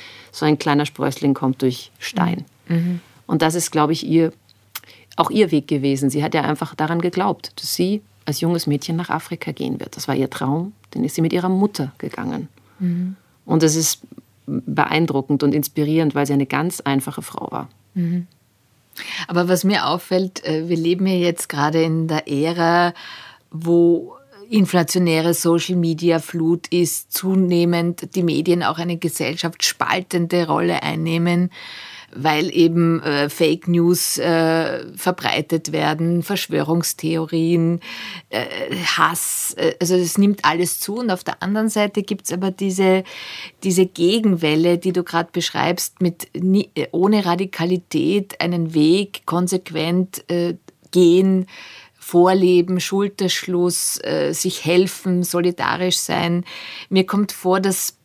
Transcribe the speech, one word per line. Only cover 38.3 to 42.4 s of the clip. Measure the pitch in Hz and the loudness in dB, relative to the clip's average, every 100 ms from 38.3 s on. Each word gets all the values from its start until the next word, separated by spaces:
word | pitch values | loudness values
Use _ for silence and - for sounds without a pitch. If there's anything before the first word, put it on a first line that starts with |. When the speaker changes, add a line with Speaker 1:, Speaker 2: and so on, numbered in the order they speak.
| 107 - 95 - 185 165 156 | -6 -6 -6 -8 -6 -4 -2
Speaker 2:
Hass, | 156 175 - - - - | -2 -2 -6 -6 -6 -4
äh, | 160 - | -4 -2
also | 170 180 | 0 0
es | 170 202 | 0 2
nimmt | 202 202 | 0 2
alles | 143 165 175 - | 0 0 -2 -4
zu. | - 214 | -8 -6
Und | 240 | -4
auf | 185 | -4
der | - - | -6 -6
anderen | 185 214 220 | -4 -2 0
Seite | 214 208 208 | 0 0 -2
gibt's | 202 196 - | -4 -6 -6
aber | 180 | -4